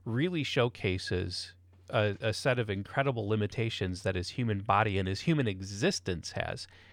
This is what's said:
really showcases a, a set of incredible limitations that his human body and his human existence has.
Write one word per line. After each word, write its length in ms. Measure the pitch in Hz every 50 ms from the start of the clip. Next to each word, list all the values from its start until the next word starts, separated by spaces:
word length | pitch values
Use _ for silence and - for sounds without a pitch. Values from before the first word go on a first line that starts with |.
| -
really 380 | 123 110 123 147 185 180 160 131
showcases 1120 | - - 135 120 117 - - - 101 92 95 - - - 92 92 92 90 - - - - - - - - - - -
a, 260 | - 117 107 104 101 -
a 120 | - 113 101
set 260 | - - 143 127 127
of 120 | 117 107
incredible 580 | 101 98 101 - - 139 135 139 131 117 107 101
limitations 760 | 110 107 104 101 - - 113 113 - - 101 92 92 90 -
that 120 | 101 95
his 160 | 92 87 -
human 300 | - - 123 117 107 101
body 380 | 98 - 98 101 110 110 98 95
and 100 | 95 92
his 140 | 98 - -
human 240 | - 165 151 131
existence 840 | 110 98 92 95 95 101 98 123 185 190 - - - 90 80 - - -
has. 340 | - - - - - - - - - - -